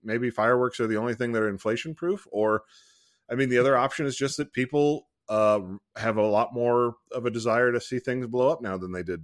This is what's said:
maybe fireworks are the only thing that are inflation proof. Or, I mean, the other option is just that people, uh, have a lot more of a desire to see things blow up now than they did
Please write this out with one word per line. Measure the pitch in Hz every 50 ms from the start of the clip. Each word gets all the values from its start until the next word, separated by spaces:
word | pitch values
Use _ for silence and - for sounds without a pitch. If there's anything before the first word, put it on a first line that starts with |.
| -
maybe | 107 113 117 123 120
fireworks | - - 107 120 123 123 127 123 - -
are | 117
the | 110 110
only | 107 113 120 113
thing | 113 123 117 117
that | 110 107
are | 107
inflation | 98 95 - 110 117 117 - 160 156
proof. | - 170 175 208 196 - -
Or, | - 104 107 107 110 107 - _ _ - _ _ _ _ _ _ _ _ _ -
I | 120
mean, | 127 135 127
the | 123
other | 123 123 139 135
option | 120 131 135 - - 147
is | 139 120
just | - 135 135 -
that | - 143 - -
people, | 123 127 - 147 147 147 147 156 147 - _ _ _ _
uh, | - 107 107 107 107 107 104 92 92 98 101 _ _ -
have | - 110 113 104
a | 107 107
lot | 107 101 107 120 - 127
more | 120 120 120 120 120 120 117 113 _ _ -
of | - 123 117
a | 120
desire | 110 117 110 117 110 120 123 123
to | 120 117
see | - - 131 123
things | - 127 123 131 123
blow | 113 120 123 127 131
up | - 120 117
now | 98 95
than | 92 92 92
they | 90 90 87
did | 87 87 82